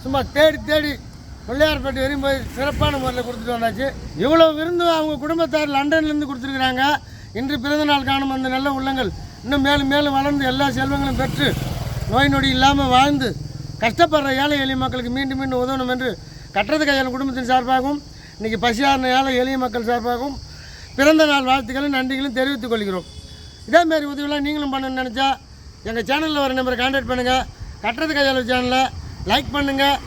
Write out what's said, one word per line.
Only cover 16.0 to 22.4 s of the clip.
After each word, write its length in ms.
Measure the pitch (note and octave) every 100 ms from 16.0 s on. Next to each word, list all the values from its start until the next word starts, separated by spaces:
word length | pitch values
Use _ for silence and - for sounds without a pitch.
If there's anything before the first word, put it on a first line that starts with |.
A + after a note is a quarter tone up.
| B3+ F3+ - - - G3
கட்டுறது 300 | G#3 D#4 D4
கையாளும் 260 | C#4 C4 B3+
குடும்பத்தின் 320 | C4+ B3+ B3
சார்பாகவும், 500 | B3+ B3 C4 C4 D4 - - - -
இன்றைக்கி 220 | G#3+ A3 A#3+
பசியார்ந்த 480 | A3 C#4 C4+ B3+ B3+
ஏழை 160 | C4+ B3
எளிய 160 | B3+ C4+ B3+
மக்கள் 240 | A3+ A3+
சார்பாகவும் 460 | A#3+ A#3 A#3+ C#4 C4 - - - - - -
பிறந்த 300 | C#4 D#4 D#4
நாள் 160 | C#4+ C4
வாழ்த்துக்களும் 460 | C4+ A3+ B3+ C#4+ C4+
நன்றிகளும் 380 | C4 C4 C#4
தெரிவித்துக் 340 | A#3+